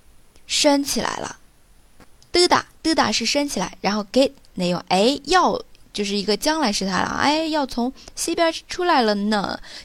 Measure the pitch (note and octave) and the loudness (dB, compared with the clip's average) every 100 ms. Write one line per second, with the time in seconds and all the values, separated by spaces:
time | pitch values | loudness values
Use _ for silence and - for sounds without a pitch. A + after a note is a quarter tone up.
0 | - - - - - - D4 C#4+ C#4 B3 | -20 -20 -20 -20 -6 0 2 2 0 -4
1 | - - - - - _ _ _ _ - | -4 -4 -8 -12 -20 _ _ _ _ -20
2 | - - - F4 F4 - - - D#4 D4+ | -20 -20 -2 2 4 4 0 -4 0 2
3 | A#3 A3 A3+ C#4+ C#4+ G#3+ F3+ - F#3+ G#3 | 2 0 -2 -2 -2 -2 -6 -4 -4 -2
4 | G3+ B3+ C4+ - - - F3+ F3 - F#3 | 0 2 2 0 -14 -4 -2 -2 0 2
5 | A3 C#4 C#4 F#4 C#4 F#3+ - - - - | 4 2 2 2 4 0 -6 -20 -14 -8
6 | G3+ G3+ F#3+ G3+ D4+ D#4 B3+ G3+ F#3+ F#3 | -4 -2 -2 -2 0 0 0 -2 -2 -2
7 | - - C4 D4+ D#4+ D#4 C4+ - A#3+ - | -2 0 0 0 0 -2 -2 -2 -4 -4
8 | - - - F4 E4 E4 - - F4 D#4 | -14 -8 -4 0 0 -2 -8 -4 0 2
9 | A3 G#3 G#3 G#3+ - - - - | 2 0 0 0 -2 -6 -12 -16